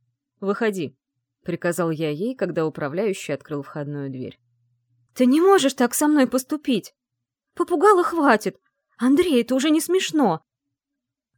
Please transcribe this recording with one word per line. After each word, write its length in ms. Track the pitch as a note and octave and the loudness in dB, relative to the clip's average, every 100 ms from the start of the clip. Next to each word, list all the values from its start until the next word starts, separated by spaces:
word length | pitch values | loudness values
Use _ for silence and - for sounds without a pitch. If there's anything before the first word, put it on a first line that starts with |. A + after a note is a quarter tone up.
| _ _ _ _ | _ _ _ _
«Выходи», — 560 | G3 G3+ A3 F#3+ C#3 - _ _ _ _ | -6 -2 -2 -2 -6 -10 _ _ _ _
приказал 460 | - E3+ F3 E3+ E3 | -10 -6 -4 -2 -2
я 200 | D#3 D#3 | -2 -4
ей, 260 | D3+ A3+ C4 | -4 -6 -4
когда 300 | F#3 E3 D#3 | -4 -2 -4
управляющий 680 | - D3 E3 G#3+ F#3+ - | -4 -6 -4 -4 -4 -6
открыл 300 | C#3 - C#3+ | -8 -8 -10
входную 480 | C#3 D#3 C#3+ C#3+ C#3 | -10 -10 -10 -8 -10
дверь. 280 | C3 B2 - _ _ _ _ _ _ _ | -10 -12 -16 _ _ _ _ _ _ _
«Ты 120 | - B3 | 0 2
не 140 | D4 | 4
можешь 340 | F#4+ G4 C4+ | 6 4 4
так 200 | - A#3+ | 0 0
со 120 | - D4+ | 0 2
мной 180 | D4+ B3+ | 2 2
поступить! 680 | C4 - D4+ D4 A3 - _ _ _ _ _ _ | 0 -4 -6 -2 -2 -4 _ _ _ _ _ _
Попугала 500 | - E4+ E4+ G4 F#4 | -6 -2 2 4 4
хватит! 560 | E4+ E4 C#4 G#3+ F#3+ - _ _ _ - | 2 0 2 2 0 -10 _ _ _ -4
Андрей, 440 | B3 C#4+ F4+ B3 | 2 2 2 2
это 120 | A#3 | 0
уже 160 | C4 D4+ | 0 2
не 100 | D#4 | 0
смешно!» 640 | D#4+ F#4 - D#4 A#3 D#3+ _ _ _ _ _ _ _ _ _ | 0 -2 -2 0 0 0 _ _ _ _ _ _ _ _ _